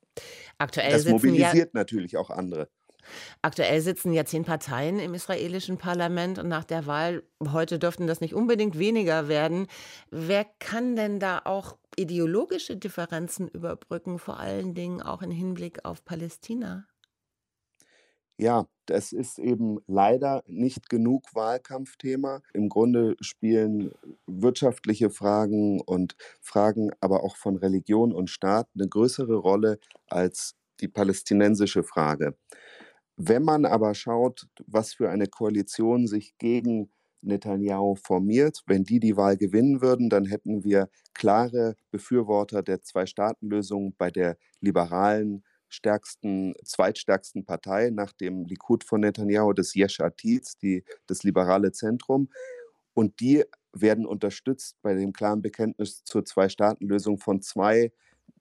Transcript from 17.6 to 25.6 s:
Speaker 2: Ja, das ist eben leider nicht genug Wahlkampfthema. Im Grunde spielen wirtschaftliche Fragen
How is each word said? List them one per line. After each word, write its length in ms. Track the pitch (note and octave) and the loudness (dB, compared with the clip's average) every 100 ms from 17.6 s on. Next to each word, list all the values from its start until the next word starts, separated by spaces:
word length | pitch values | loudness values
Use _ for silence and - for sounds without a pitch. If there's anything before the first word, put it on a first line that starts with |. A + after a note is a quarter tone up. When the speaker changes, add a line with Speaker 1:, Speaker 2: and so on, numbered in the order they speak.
| _ _ _ _ _ _ _ - | _ _ _ _ _ _ _ -2
Speaker 2:
Ja, 300 | A2 A#2 F#2+ _ - | 0 2 -2 _ -4
das 260 | G#2 - | -4 -2
ist 280 | - B2 - | -8 -8 -6
eben 400 | B2 A#2 A2+ G#2+ - | -2 0 -2 -4 -2
leider 560 | G2 G2+ B2+ C#3 A2 - | 2 4 4 0 -4 -6
nicht 420 | F2 B2 A#2+ - | -2 -2 -4 -4
genug 460 | A#2 A#2 C3 - | 0 2 0 -2
Wahlkampfthema. 1080 | A2 A2 B2+ - C3+ C3+ - C3+ C3 C#3 C3+ - | -4 -2 -4 -6 -12 -12 -10 -6 -4 -4 -6 -8
Im 140 | G2+ G#2 | -4 0
Grunde 480 | G2+ A#2 A#2+ A2+ - | 2 4 4 2 0
spielen 720 | - - A2 A2 A2 G#2+ F#2+ - - - - | -8 -4 2 2 2 0 -4 -8 -20 -20 -12
wirtschaftliche 800 | F#2 A#2+ B2 C3+ - - G#2+ A2 | 0 2 2 0 0 -2 0 0
Fragen 680 | - G2+ G#2 G#2+ G#2+ | 0 0 2 2 2